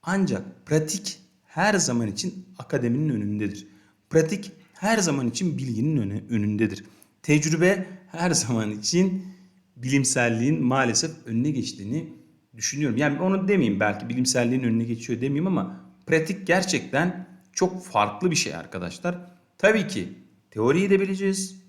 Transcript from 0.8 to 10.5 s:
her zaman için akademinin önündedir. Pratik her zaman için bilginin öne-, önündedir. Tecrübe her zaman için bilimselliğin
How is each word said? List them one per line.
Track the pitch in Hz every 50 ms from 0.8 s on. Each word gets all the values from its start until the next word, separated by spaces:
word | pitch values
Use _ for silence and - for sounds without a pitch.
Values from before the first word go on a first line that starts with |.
| 156 - - 196 - - - - - _ _ _ _
her | _ - 156 180 208 208
zaman | 190 156 131 123 120 117 104
için | 98 - - 185 - - - - - -
akademinin | - - - 139 123 120 117 139 156 156
önündedir. | 131 110 104 101 104 104 107 101 101 - - - - - _ _ _ _ _ _
Pratik | - 156 156 160 202 196 - - - - - _ _
her | - - 208 226 220
zaman | 190 170 147 135 127 120
için | 110 - 190 175 147 123
bilginin | 131 127 117 107 120 156 160 139
öne-, | 104 98 101 110 104 104
önündedir. | 117 110 104 104 104 104 113 104 95 - - - - _ _ _ _ _
Tecrübe | _ - 147 151 151 160 160 160 170 180 202 185 185 - - - - -
her | - 165 170 180
zaman | 160 131 117 113 123 113 110 104
için | 107 107 104 - - 175 190 190 185 190 - - - - - _ _ _ _ _ _
bilimselliğin | - 120 127 139 139 135 127 - 135 120 120 113 113 117 139